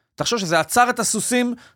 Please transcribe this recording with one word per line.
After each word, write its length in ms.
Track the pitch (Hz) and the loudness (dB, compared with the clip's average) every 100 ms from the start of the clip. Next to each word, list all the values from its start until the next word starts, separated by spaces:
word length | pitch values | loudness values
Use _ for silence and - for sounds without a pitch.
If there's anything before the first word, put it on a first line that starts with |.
| _ | _
תחשוב 240 | - 135 233 | -8 -4 -2
שזה 220 | 180 160 | 0 0
עצר 300 | 156 240 247 | 2 2 2
את 80 | 240 | 2
הסוסים 560 | 214 220 - 247 247 240 - | -2 -2 -2 0 -2 -4 -14